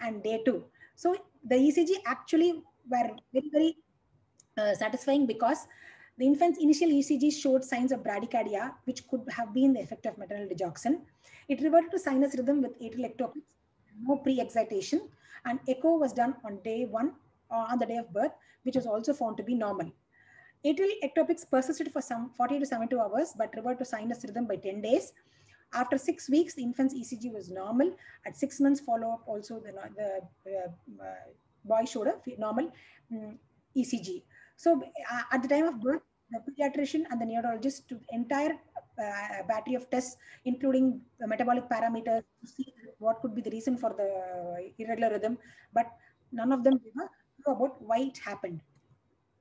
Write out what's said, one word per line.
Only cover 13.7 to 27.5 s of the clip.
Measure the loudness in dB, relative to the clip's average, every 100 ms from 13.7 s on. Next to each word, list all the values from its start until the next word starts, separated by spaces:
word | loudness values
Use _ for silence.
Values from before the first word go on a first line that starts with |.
| _ _ -10
no | -2 0
pre-excitation, | 2 0 0 0 0 -2 0 -2 -2 _ -20 -12
and | -6 -4 -2
echo | 2 4 4
was | 2
done | 2 0 0
on | -8 -10
day | -6 -4 -2
one, | 0 -2 -4 _ _ -6
uh, | -4 0
on | 0
the | 0
day | -2
of | -4
birth, | 0 0 -2 _ _
which | -2 -2
was | 0
also | -2 0
found | 0 -2 -4
to |
be | -2
normal. | -2 -2 -4 -6 -10 _ _ _ -20 -20 _
Atrial | 0 2 2 0
ectopics | -2 0 0 0 0
persisted | 0 0 -4 -4
for | -6
some | -6 -6 -8
forty | -2 -2 0
to |
seventy-two | -2 -4 -2 0
hours, | 0 0 -2 -2
but | -4 -4
reverted | -4 -4
to |
sinus | -4 -6 -4 -6
rhythm | -6 -6 -4
by | -4
ten | -4 -6
days. | 2 2 2 -14 _ _ _ _ _
After | -4 0 0
six | 0 -4 2
weeks, | 2 2
the | 0
infant's | -6 2 0
E | 0
C | -10 -8
G | -8
was | -10 -10